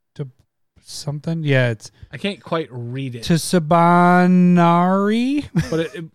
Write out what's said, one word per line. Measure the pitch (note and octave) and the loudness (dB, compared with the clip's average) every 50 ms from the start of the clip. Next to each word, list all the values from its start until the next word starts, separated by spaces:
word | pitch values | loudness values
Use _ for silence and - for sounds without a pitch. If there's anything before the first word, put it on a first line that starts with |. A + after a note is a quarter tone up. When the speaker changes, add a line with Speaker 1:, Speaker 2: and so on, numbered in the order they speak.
| _ _ _ | _ _ _
Speaker 1:
to | - D3 C3 - _ _ _ _ _ _ _ _ _ _ | -14 -14 -14 -16 _ _ _ _ _ _ _ _ _ _
something. | - - - - - D3+ D3+ - E3 E3 E3 D#3 | -20 -18 -12 -10 -10 -10 -8 -8 -8 -6 -4 -2
Yeah, | D3 C#3 C3 B2+ A#2+ | 0 0 2 0 0
it's | A#2 - - - _ _ - - - | -2 -6 -10 -18 _ _ -20 -20 -14
Speaker 2:
I | C3+ | -10
can't | - G3 G3 - _ | -8 -8 -10 -10 _
quite | - F3 E3 D#3+ - | -8 -6 -6 -6 -8
read | B2 B2+ A#2+ A#2+ B2 C3+ C#3 C3 A#2+ | -12 -12 -12 -10 -10 -10 -10 -10 -10
it. | A#2+ A2+ | -10 -2
Speaker 1:
Tsubanari. | - E3+ D#3+ - - - F3+ D#3+ D3 F3 E3+ E3+ E3+ F3 F3 F3 F3+ F3+ F3+ F3+ F3+ F3+ F3+ F3+ F3+ F3+ F3 E3+ E3+ E3+ F3 F3 F3+ F#3+ G3 G3+ G3+ G#3+ A#3 A#3+ C4 C#4+ D4 C#4 - | -2 0 0 0 -2 -2 -2 0 2 2 2 4 4 4 4 4 4 4 4 4 4 4 4 4 4 4 4 4 4 4 2 2 0 0 0 0 -2 -2 -2 -2 -2 -2 -4 -6 -4
<laughs> | - E3+ - - | -4 -4 -4 -2
Speaker 2:
But | D#3+ D#3+ | -4 -6
it, | E3 D#3 - | -6 -6 -10
it, | F3 E3 D#3+ | -14 -16 -18